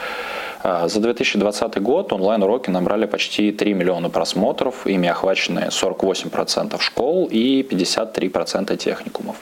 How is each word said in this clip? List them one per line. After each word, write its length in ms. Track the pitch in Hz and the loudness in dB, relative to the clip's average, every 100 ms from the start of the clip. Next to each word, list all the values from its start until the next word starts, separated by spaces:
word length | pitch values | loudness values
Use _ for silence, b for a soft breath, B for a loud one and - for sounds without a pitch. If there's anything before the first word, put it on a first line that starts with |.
| B B B B B B | B B B B B B
А, 280 | 95 87 85 | -2 0 0
за 120 | 104 | 2
две 140 | 117 | 0
тысячи 240 | 120 131 104 | 0 0 2
двадцатый 420 | 101 104 110 98 | 0 0 -2 0
год 320 | 101 160 196 | 2 2 0
онлайн-уроки 560 | 101 95 110 98 123 - | 0 2 4 4 2 0
набрали 380 | 90 90 104 104 | 0 2 2 0
почти 460 | 95 - - 104 | 0 -2 0 0
три 220 | 104 104 | 2 0
миллиона 360 | 95 90 87 85 | 2 2 0 0
просмотров, 800 | 87 85 - 113 - 135 - - | 0 0 2 0 2 -2 -2 0
ими 200 | 95 87 | 2 2
охвачены 640 | 82 95 95 - 87 87 | 2 0 0 0 -2 -2
сорок 320 | - 95 90 | 0 0 2
восемь 280 | 95 92 82 | 0 0 -2
процентов 520 | - - - 82 - | -4 -2 -2 -2 -2
школ 440 | - - 147 180 - | -2 0 2 2 2
и 320 | 110 123 135 | 2 4 2
пятьдесят 500 | 131 90 90 - 110 | 2 0 0 0 -2
три 160 | - 92 | -2 -2
процента 480 | 87 82 95 98 90 | 0 -2 -2 -2 -2
техникумов. 600 | - - - - - - | -2 -4 -6 -8 -8 -10